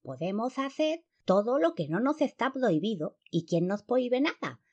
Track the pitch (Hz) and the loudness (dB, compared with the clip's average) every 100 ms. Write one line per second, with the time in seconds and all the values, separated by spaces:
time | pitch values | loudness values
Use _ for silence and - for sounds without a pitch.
0 | - 131 160 202 240 - 277 - 311 330 | -14 -8 -4 -2 -4 -4 -6 0 -2 -2
1 | _ _ - 185 208 262 330 339 139 165 | _ _ 2 2 4 2 2 0 -4 0
2 | 254 302 269 - 240 269 254 160 190 208 | 0 0 -2 0 -4 0 2 2 0 -4
3 | 151 _ _ 170 160 170 180 202 - 247 | -6 _ _ -4 0 0 0 -2 0 0
4 | 247 247 294 - 151 123 _ | 2 2 0 -2 -10 -10 _